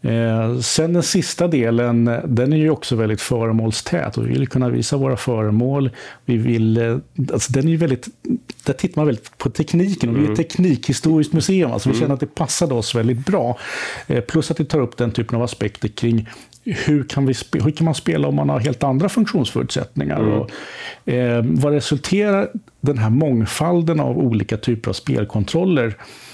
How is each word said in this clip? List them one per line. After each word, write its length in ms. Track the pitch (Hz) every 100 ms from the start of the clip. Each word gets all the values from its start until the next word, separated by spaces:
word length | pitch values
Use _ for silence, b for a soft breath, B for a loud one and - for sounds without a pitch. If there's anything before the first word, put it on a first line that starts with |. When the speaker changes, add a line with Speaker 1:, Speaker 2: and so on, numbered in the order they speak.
Speaker 1:
Eh, 560 | - 117 117 113 113 123
sen 340 | 117 - 160
den 100 | 175
sista 440 | 165 185 - - 175
delen, 580 | 156 113 117 120 117 117 117 156
den 280 | 117 127
är 40 | 156
ju 120 | 156
också 260 | 151 - 117
väldigt 260 | 110 107
föremålstät 960 | - 123 113 113 110 107 - 175 - 107
och 100 | 117
vi 40 |
vill 160 | 123 135
kunna 220 | 131 123
visa 280 | 120 117 143
våra 200 | 135 123
föremål. 720 | - 113 107 104 123 139 135 B B B -
Vi 120 | 117
vill, 400 | 120 117 110 113
eh, 200 | 117 120 - - 127
alltså 200 | 127 -
den 120 | 135 151
är 40 |
ju 60 | 165
väldigt, 300 | 165 127 - - - 240 - - -
där 80 |
tittar 220 | 135 - -
man 40 | 151
väldigt 320 | 117 - _
på 120 | 127
tekniken 600 | - 151 170 190 190 120
och 60 | 117
vi 40 |
är 40 |
ett 40 | 147
Speaker 2:
Mm. 80 | 107
Speaker 1:
teknikhistoriskt 960 | 165 - 180 127 - 131 160 160 151
museum, 380 | 160 - 190 151
alltså 180 | 113 127
vi 40 | 117
Speaker 2:
Mm. 60 |
Speaker 1:
känner 120 | 120
att 60 | 135
det 160 | 143 -
passade 380 | 156 - 170
oss 220 | 123 107 120
väldigt 300 | 113 123 139
bra. 320 | 190 120 123 B B B B B
Eh, 140 | 131
plus 280 | 113 160 -
att 60 | 160
det 80 | 151
tar 140 | 156
upp 180 | 120 -
den 140 | 120
typen 240 | 110 113 117
av 80 |
aspekter 440 | 120 - 107 - 110
kring 400 | - 117 113 110 B B -
hur 400 | - 151 - 147
kan 220 | 131 - 135
vi 80 |
spe-, 300 | 127 - -
hur 80 | 120
kan 140 | 151 165
man 100 | 156
spela 320 | - 156 143
om 80 | 143
man 140 | 143
har 100 | 143
helt 240 | 120 131
andra 260 | 139 131 185
funktionsförutsättningar? 1120 | - 220 180 120 - 64 - - - 71 76
Speaker 2:
Mm. 140 | 110
Speaker 1:
Och, 180 | 104 - B B B B B -
eh, 320 | 123 123 120 117
vad 260 | 156 147
resulterar 760 | 147 - 143 - 190 208 196 202 - - _
den 160 | - 135
här 120 | 110
mångfalden 880 | 120 156 120 107 - 156 175 165 156
av 180 | 131 127
olika 400 | 135 113 110 113
typer 320 | - 113 110
av 40 |
spelkontroller 1000 | 104 - 127 104 110 98 165 190 156 117 104 B B B